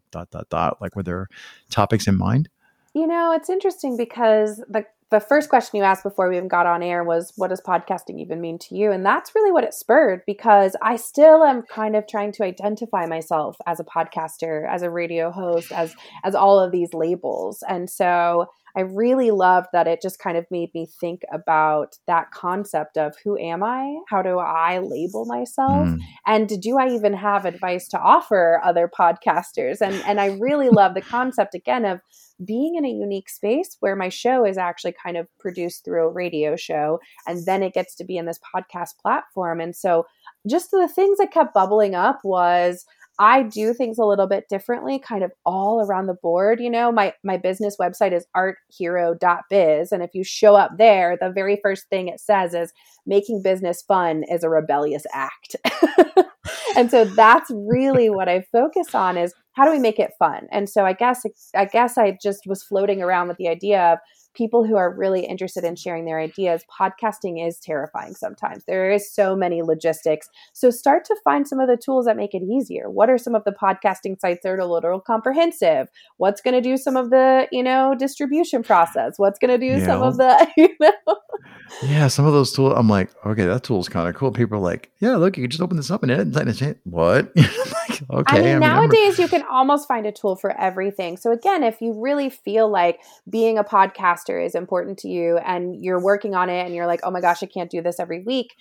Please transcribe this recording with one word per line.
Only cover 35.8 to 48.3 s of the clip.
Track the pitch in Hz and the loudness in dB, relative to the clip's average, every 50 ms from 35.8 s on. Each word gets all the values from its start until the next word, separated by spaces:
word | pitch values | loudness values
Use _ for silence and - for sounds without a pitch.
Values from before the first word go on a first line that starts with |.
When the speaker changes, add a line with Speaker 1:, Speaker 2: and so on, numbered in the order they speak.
| - | -10
Speaker 2:
through | 175 175 170 165 | -6 -2 -2 -2
a | 160 | -2
radio | 170 180 180 175 170 151 151 151 156 | -2 -4 -6 -6 -4 -4 -2 -2 -4
show, | 165 - - 165 151 147 151 160 170 - _ _ - - | -6 -6 -6 -4 -4 -2 -2 -4 -4 -8 _ _ -16 -12
and | - 175 175 170 | -10 -10 -6 -4
then | 190 190 196 | -4 -2 -2
it | 196 185 - | -2 -4 -4
gets | 185 180 - - | -6 -6 -6 -10
to | - 175 | -16 -12
be | 180 185 | -10 -8
in | 170 170 | -8 -8
this | 170 170 - - - - | -8 -10 -12 -12 -10 -10
podcast | 185 185 _ - 175 175 - - _ | -10 -10 _ -12 -12 -12 -12 -10 _
platform. | - 202 247 311 - - - 196 180 170 165 170 | -4 -2 -2 -4 -4 -8 -8 -6 -6 -4 -4 -6
And | 165 175 170 | -6 -8 -8
so | - - 185 170 165 170 - _ _ _ - - _ - 202 | -4 -2 0 2 0 0 -2 _ _ _ -20 -20 _ -6 -4
just | 262 349 349 - | -4 -4 -2 -2
the | - 381 359 | 0 0 0
things | 311 - 359 381 392 403 392 | 0 0 0 2 2 2 2
that | 392 392 | 0 2
kept | - 330 262 240 - | 2 2 2 2 2
bubbling | 208 190 190 208 220 208 196 190 | 0 2 2 2 2 2 2 0
up | 175 185 240 269 269 - | 0 0 0 0 -2 -4
was | 196 185 180 175 175 175 175 175 180 180 180 - _ _ _ _ _ _ - | -2 0 2 2 2 2 2 2 0 -2 -4 -10 _ _ _ _ _ _ 2
I | 202 214 254 269 262 | 4 6 6 4 2
do | 214 - 208 214 220 240 | 0 -4 -4 -4 -4 -4
things | 247 262 226 220 233 | -4 -6 -4 -2 0
a | 226 | 0
little | 208 202 196 196 | 2 2 2 0
bit | 190 202 196 - - | 0 -2 -4 -4 -4
differently, | 202 190 - - 240 247 - 262 277 | -8 -6 -6 -6 -6 -6 -6 -6 -6
kind | 269 - - 233 196 190 | -6 -6 -8 -6 -4 -4
of | 175 - _ - | -6 -6 _ -4
all | 170 180 190 196 208 226 226 214 | -4 -2 -2 0 0 0 0 0
around | 202 196 185 196 | -2 -2 -4 -4
the | 190 180 | -6 -6
board. | 185 - 165 170 180 196 208 226 226 | -4 -4 -2 0 2 2 2 0 0
You | 240 240 | -2 -4
know, | 233 233 240 240 | -2 0 0 2
my, | 233 220 196 190 - _ - | 2 2 0 0 -2 _ -6
my | 196 190 | -6 -4
business | 185 185 185 190 - 214 208 202 - | -2 -2 -4 -2 -2 -4 -6 -4 -2
website | 185 180 185 - 214 190 | -4 -4 -2 0 0 0
is | 180 175 175 _ | 0 -2 -4 _